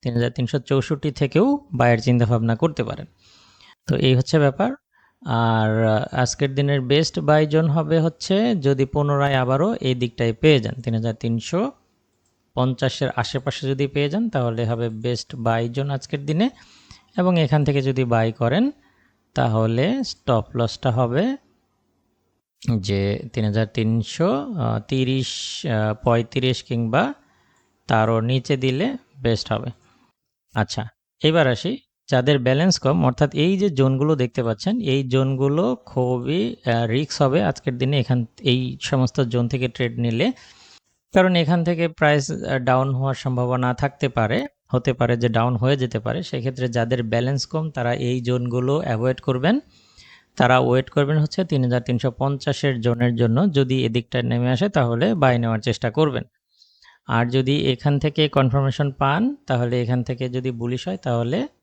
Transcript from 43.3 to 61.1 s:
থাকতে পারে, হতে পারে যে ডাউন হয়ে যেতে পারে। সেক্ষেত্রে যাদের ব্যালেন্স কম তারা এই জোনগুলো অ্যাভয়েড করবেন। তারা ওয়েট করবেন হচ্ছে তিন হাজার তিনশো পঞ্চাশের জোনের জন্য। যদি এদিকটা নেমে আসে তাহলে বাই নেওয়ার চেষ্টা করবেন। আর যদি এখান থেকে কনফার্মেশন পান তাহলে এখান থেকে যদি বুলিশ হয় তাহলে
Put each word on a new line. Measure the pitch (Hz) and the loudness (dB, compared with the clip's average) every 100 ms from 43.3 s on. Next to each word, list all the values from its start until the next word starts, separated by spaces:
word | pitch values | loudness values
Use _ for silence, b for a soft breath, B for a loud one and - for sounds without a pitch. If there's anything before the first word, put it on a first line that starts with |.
| 123 123 127 127 | -2 0 0 -2
থাকতে | 120 139 - 139 | 0 -4 -2 -4
পারে, | 117 110 156 285 _ _ | 0 0 -2 -4 _ _
হতে | 127 139 | -2 0
পারে | 123 120 120 | 0 0 2
যে | 120 | 2
ডাউন | 113 120 120 | 2 0 0
হয়ে | 127 139 | 0 0
যেতে | 127 117 | -2 -4
পারে। | 117 113 | -4 -6
সেক্ষেত্রে | 180 131 120 127 127 | -6 -6 -6 -4 -4
যাদের | 120 117 123 | -2 0 -2
ব্যালেন্স | 113 117 123 139 - | 0 0 0 -2 -4
কম | 160 160 | -6 -6
তারা | 139 120 | -4 -2
এই | 120 123 127 | -2 -2 -2
জোনগুলো | 120 123 123 120 127 147 | 0 -2 -2 -2 0 0
অ্যাভয়েড | - 110 123 127 | 0 0 0 -2
করবেন। | - 127 147 262 - b b b b b b - | -2 0 2 0 -2 b b b b b b 0
তারা | 123 127 | 4 6
ওয়েট | 127 123 131 | 4 0 0
করবেন | - 139 151 | -2 0 0
হচ্ছে | 151 - | 0 -2
তিন | 180 143 | -2 0
হাজার | 123 123 | 0 0
তিনশো | 117 123 135 | 0 -2 -2
পঞ্চাশের | 117 135 143 - 139 143 127 | -2 -4 -2 -4 -2 -2 0
জোনের | 117 120 123 117 | 0 2 0 2
জন্য। | 120 117 202 | 2 4 2
যদি | 139 131 131 123 | 2 2 0 0
এদিকটা | 117 120 135 | -2 -2 -4
নেমে | 120 120 123 | -2 0 0
আসে | 127 202 | 0 0
তাহলে | 185 120 117 180 | 0 0 2 0
বাই | 208 135 120 | 2 2 2
নেওয়ার | 117 110 | 0 -2
চেষ্টা | 113 110 120 | -2 -2 -2
করবেন। | 110 156 120 - _ _ b b b b b - | 0 0 -2 -10 _ _ b b b b b -2
আর | 117 120 | 0 2
যদি | 127 131 143 135 | 0 0 0 0
এখান | 123 147 143 | 0 0 0
থেকে | 151 147 151 | -2 0 0
কনফার্মেশন | 143 135 127 135 - 143 | 2 2 2 0 0 -4
পান | 135 139 151 240 285 - | 0 0 0 -2 -4 -4
তাহলে | 127 120 123 | -2 0 -2
এখান | 117 123 | 0 -2
থেকে | 120 123 127 | -2 -6 -4
যদি | 127 131 | -4 -6
বুলিশ | 117 120 127 - | -6 -6 -6 -6
হয় | 190 | -6
তাহলে | 127 | -2